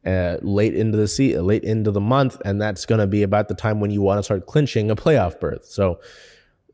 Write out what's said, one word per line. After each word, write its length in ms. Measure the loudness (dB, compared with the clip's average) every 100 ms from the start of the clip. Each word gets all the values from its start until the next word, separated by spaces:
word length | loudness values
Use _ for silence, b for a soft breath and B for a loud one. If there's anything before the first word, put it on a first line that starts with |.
uh, 320 | 0 0 0 -4
late 340 | -2 0 0
into 220 | 0 0 0
the 120 | 0
se-, 280 | 0 0 2
late 240 | 0 0
into 260 | 0 -2 0
the 80 | 0
month, 420 | 0 2 0 -2
and 160 | -4 -2
that's 240 | -2 -6
gonna 200 | -2 2
be 180 | 2 2
about 260 | 2 2 0
the 40 |
time 280 | -4 -2 -2
when 100 | -2
you 100 | 0
wanna 220 | 2 0
start 220 | 0 -4
clinching 440 | -2 -2 0 0 0
a 60 |
playoff 460 | 0 2 2 2 -2
berth. 240 | -6 -6
So, 340 | _ -2 0 -2 B B B B B B _